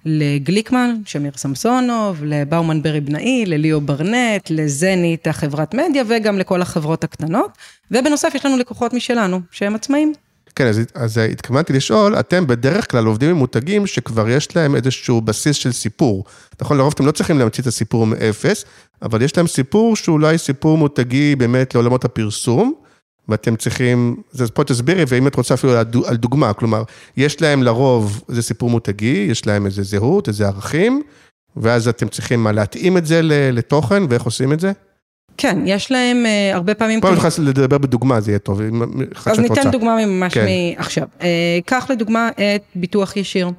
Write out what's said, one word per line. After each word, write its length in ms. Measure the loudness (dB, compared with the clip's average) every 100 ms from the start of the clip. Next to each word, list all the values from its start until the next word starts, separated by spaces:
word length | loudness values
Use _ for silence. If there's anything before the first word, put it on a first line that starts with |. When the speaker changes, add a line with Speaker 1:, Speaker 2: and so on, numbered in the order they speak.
| -2
Speaker 1:
לגליקמן, 880 | 0 0 0 0 -2 0 0 0 -2 -6
שמיר 260 | -6 -6 -6
סמסונוב, 880 | -6 -2 0 0 0 -2 -2 -4
לבאומן 580 | -4 -2 0 0 0 0
ברי 200 | 0 -2
בנאי, 440 | -2 -4 0 0 0
לליאו 360 | 0 0 0
ברנט, 680 | -2 -2 -2 0 0 -2 -4
לזנית, 800 | -2 -2 0 0 2 0 -2 -4
החברת 460 | -4 -4 -2 -4
מדיה, 300 | -2 0 0 0
וגם 320 | 0 0 -2
לכל 220 | 0 0
החברות 420 | 0 -4 -2 -4
הקטנות. 460 | -4 -6 -4 -2 -2 _ -20 _ _
ובנוסף, 400 | 0 2 0 0 -2
יש 100 | 0
לנו 120 | 0
לקוחות 360 | -2 -4 -4
משלנו, 480 | -4 -2 0 0 -2 -6
שהם 240 | -6 -4 -4
עצמאים. 380 | -2 0 0 -2 _ _ _ 0
Speaker 2:
כן, 120 | 2
אז, 120 | 2 -2 -4
אז 220 | -2 0
התכוונתי 560 | -2 -2 -2 -2 2
לשאול, 420 | 0 2 2 4 2
אתם 280 | 0 0 2
בדרך 440 | 2 2 0 0
כלל 140 | 0 2
עובדים 240 | 2 2
עם 60 | 2
מותגים 520 | 0 -2 0 -2 0
שכבר 420 | -4 -4 -2 0
יש 260 | 0 0 0
להם 200 | 2 2
איזשהו 460 | 0 -4 0 0
בסיס 340 | 0 -2 -2 -2
של 160 | -2
סיפור. 520 | -4 -8 0 0 0 -6 -16 -20 -12
נכון, 160 | -2 2
לרוב 160 | 2 2
אתם 100 | 0
לא 60 |
צריכים 280 | 0 0 2
להמציא 220 | 2 0
את 60 | -4
הסיפור 400 | -4 -2 0 0
מאפס, 580 | 2 0 0 0 -2 -6 -20 _ _
אבל 200 | -4 0
יש 160 | 0 2
להם 100 | 0
סיפור 480 | 0 0 2 2 2
שאולי 420 | 2 2 2 2
סיפור 400 | -2 -2 2 4
מותגי 580 | 2 0 0 2 2 2
באמת 400 | 2 2 2 2
לעולמות 300 | 2 2 0
הפרסום, 680 | -2 -4 -4 0 2 0 -2 _ _ _ _ -4
ואתם 260 | -2 0 -2
צריכים, 600 | -2 0 0 2 0 -2 -10 -6
אז 100 | -4
פה 120 | -2
תסבירי, 400 | 0 0 0 0 2
ואם 200 | 2 2
את 80 | 0
רוצה 180 | 0
אפילו 200 | 0 2
על 100 | 2
דו-, 240 | 2 0 0
על 80 | -2
דוגמה, 380 | 0 2 2
כלומר, 300 | 0 0 -2 -4 -14 -12 -2
יש 240 | -2 0
להם 220 | 0 2
לרוב, 600 | 2 4 4 4 2 -4 -6
זה 140 | -6
סיפור 280 | -4 -2 0
מותגי, 580 | 0 -2 -2 -2 0 0
יש 180 | -2 0
להם 180 | 0 -2
איזה 180 | -4
זהות, 440 | -4 0 2 0 -2
איזה 200 | -2 -2
ערכים, 540 | -2 -4 0 0 0 -4 -18 _ _ _ -4
ואז 300 | 0 2 0
אתם 200 | -2 -6
צריכים 360 | -6 -2 0
מה, 80 | 2
להתאים 460 | 0 -2 -2 0 2
את 80 | 2
זה 160 | 0
ל-, 280 | 2 2 2
לתוכן, 520 | 0 0 0 2 0 2
ואיך 140 | 0
עושים 300 | -2 -2 -2
את 60 | 0
זה? 120 | -2 -4 _ _ _ _ _ -4
Speaker 1:
כן, 220 | -2 0 0
יש 260 | -2 0
להם, 340 | 0 2 2 2
אה, 300 | 2 2 0
הרבה 180 | -2
פעמים 280 | 0 0 2
Speaker 2:
פה 60 | 4
אני 80 | 4
Speaker 1:
כמו 100 | 2
Speaker 2:
נכנס 140 | 2
לדבר 380 | 0 2 4 2
בדוגמה, 440 | 2 2 2 2
זה 100 | 2
יהיה 80 | -2
טוב, 220 | -2 -4
אם, 200 | -2 -2 -4 -4 -8
אחד 180 | -6 0
Speaker 1:
אז 60 | 2
Speaker 2:
שאת 60 |
Speaker 1:
ניתן 120 | 4 4
Speaker 2:
רוצה. 140 | 2
Speaker 1:
דוגמה 360 | 2 2 0 0
ממש 280 | 0 0
Speaker 2:
כן. 120 | 0 2 0 -2 -4
Speaker 1:
מעכשיו. 300 | -6 -4 -6 _
אה, 60 | -2 0 0 0 0
קח 220 | -2 -2
לדוגמה 400 | -4 0 0 -2
את 320 | -2 -2 -2 -4 -8
ביטוח 420 | -2 -2 -2 -4
ישיר 320 | -4 -2 -4